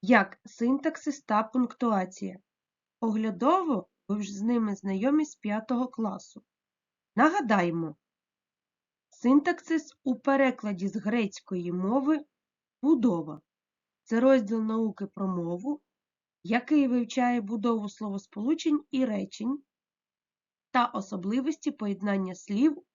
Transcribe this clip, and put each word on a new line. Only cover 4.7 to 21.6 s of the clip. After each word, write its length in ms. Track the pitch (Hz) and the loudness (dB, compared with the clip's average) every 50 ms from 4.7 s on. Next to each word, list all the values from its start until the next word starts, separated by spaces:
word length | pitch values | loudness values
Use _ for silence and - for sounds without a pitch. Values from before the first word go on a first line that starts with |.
| 202 | -4
знайомі 500 | 190 - 196 190 190 202 262 285 311 311 | -6 -4 -4 -4 0 0 2 2 2 0
з 120 | 294 - | 0 -6
п'ятого 520 | _ _ 208 208 214 220 - 254 233 254 247 | _ _ -4 -4 -4 -2 -2 -2 -2 -2 -4
класу. 540 | - - 226 208 190 196 - - - - _ _ _ _ _ _ _ _ _ _ _ _ _ _ _ | -4 -6 -6 -4 -4 -8 -14 -18 -20 -20 _ _ _ _ _ _ _ _ _ _ _ _ _ _ _
Нагадаємо, 800 | - 247 311 339 415 311 214 214 196 175 175 165 165 165 156 151 _ _ _ _ _ _ _ _ _ _ _ _ _ _ _ _ _ _ _ _ _ _ _ | 4 4 4 4 2 0 2 2 2 2 0 -2 -2 -4 -6 -8 _ _ _ _ _ _ _ _ _ _ _ _ _ _ _ _ _ _ _ _ _ _ _
синтаксис 840 | _ - - 240 262 294 285 349 349 - - - 330 320 311 - - _ _ | _ -2 2 6 6 6 6 4 -2 -2 -2 -2 -2 -2 -2 -6 -20 _ _
у 100 | 269 254 | -4 -4
перекладі 720 | 254 _ - 269 269 269 262 254 254 - 214 202 175 185 196 | -2 _ 0 4 4 4 2 2 0 -4 -6 -4 -2 -4 -4
з 80 | - | -4
грецької 760 | 220 - 208 214 240 220 202 - - _ - 190 180 175 175 180 | -4 -4 -2 0 0 0 -2 -4 -8 _ -8 -6 -6 -4 -4 -2
мови — 520 | 180 180 190 226 277 262 277 320 294 302 _ _ _ _ _ _ _ _ _ _ _ - | -2 -2 0 0 0 2 2 0 0 0 _ _ _ _ _ _ _ _ _ _ _ 2
будова. 580 | 277 330 262 220 254 180 170 156 151 151 156 _ _ _ _ _ _ _ _ _ _ _ _ _ | 2 2 4 4 2 2 2 -2 -6 -10 -14 _ _ _ _ _ _ _ _ _ _ _ _ _
Це 160 | _ 220 226 | _ 0 4
розділ 420 | 240 262 269 262 220 196 226 226 220 | 6 6 6 6 4 2 -2 -2 -2
науки 440 | 220 220 226 226 220 190 - 202 | 0 0 0 0 -2 -2 -4 -10
про 220 | 196 _ - 196 190 | -10 _ -4 -4 -2
мову, 520 | 185 175 170 170 175 180 196 269 294 294 _ _ _ _ _ _ _ _ _ _ _ _ _ | -2 -2 -2 -4 -4 -4 -4 -6 -6 -6 _ _ _ _ _ _ _ _ _ _ _ _ _
який 440 | 170 214 240 247 - 302 302 277 262 | -2 -2 -2 0 2 2 2 4 4
вивчає 520 | 247 247 240 - - 262 247 247 247 240 | 2 0 -2 -2 -2 0 0 2 0 0
будову 480 | 214 196 226 226 202 240 233 226 208 202 | -2 -4 -6 -2 0 0 0 0 -2 -6
словосполучень 920 | - - 220 208 196 196 - _ - 202 208 247 320 320 - 330 294 294 285 _ | -10 -8 -8 -6 -6 -6 -8 _ -10 -6 -2 -2 -2 0 0 0 0 0 -2 _
і 140 | - 262 262 | -2 -2 -2
речень 580 | 254 214 202 190 196 - - 214 233 277 294 - _ _ _ _ _ _ _ _ _ _ _ _ _ _ _ _ _ _ _ _ _ | 0 -2 -4 -6 -8 -8 -8 -4 -4 -4 -6 -8 _ _ _ _ _ _ _ _ _ _ _ _ _ _ _ _ _ _ _ _ _
та 160 | _ 262 233 | _ 0 0
особливості 840 | - - 214 196 - - 190 175 196 214 254 262 285 302 - | 0 0 -4 -6 -6 -8 -8 -4 -2 -2 -2 -2 -2 -4 -4